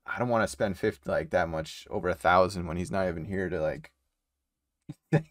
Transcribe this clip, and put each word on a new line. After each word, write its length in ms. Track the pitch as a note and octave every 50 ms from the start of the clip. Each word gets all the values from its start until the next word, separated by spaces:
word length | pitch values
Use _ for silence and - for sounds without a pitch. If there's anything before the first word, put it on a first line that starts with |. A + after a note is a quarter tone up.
| -
I 140 | - - -
don't 80 | B2
wanna 220 | B2 A#2 A2+ G#2+ A2
spend 280 | - - A#2 G2+ F2+
fifty, 320 | - - A2 - - - F#2+
like, 200 | F#2 D2+ D#2+ D#2+
that 180 | F#2 F#2 F2
much, 400 | E2 D#2+ D#2 D#2+ - - - - -
over 200 | - G2+ F2 F2+
a 40 | E2
thousand, 520 | - - E2 F2+ F#2 F#2 F2 G2 F2+ E2+
when 80 | E2 E2
he's 160 | F2+ F2+ D#2
not 160 | F#2+ G2 F#2+
even 160 | F2+ E2 E2 D2+
here 240 | G2 F#2+ G2 F#2+
to, 140 | E2 F2+ D#2+
like, 320 | D#2 D#2 C#2 D2+ D#2 - _ _ _ _ _ _ _ _ _ _ _ _ _ _ _ _ _ _ _ -
<laughs> 240 | - _ _ - D#3+
say 100 | D3+ - -